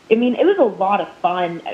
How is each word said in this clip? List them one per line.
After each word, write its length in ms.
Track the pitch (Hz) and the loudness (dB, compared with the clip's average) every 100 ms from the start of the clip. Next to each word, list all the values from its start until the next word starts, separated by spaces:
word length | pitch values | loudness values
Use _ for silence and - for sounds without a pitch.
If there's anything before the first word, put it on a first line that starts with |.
| - | -2
I 40 | |
mean, 200 | 226 247 | 0 2
it 100 | 240 | 2
was 140 | 320 403 | 2 4
a 60 | |
lot 360 | 247 175 190 202 | 2 2 -2 -2
of 80 | 165 - | -4 -4
fun. 440 | 175 180 175 170 - | -4 -2 -4 -6 -10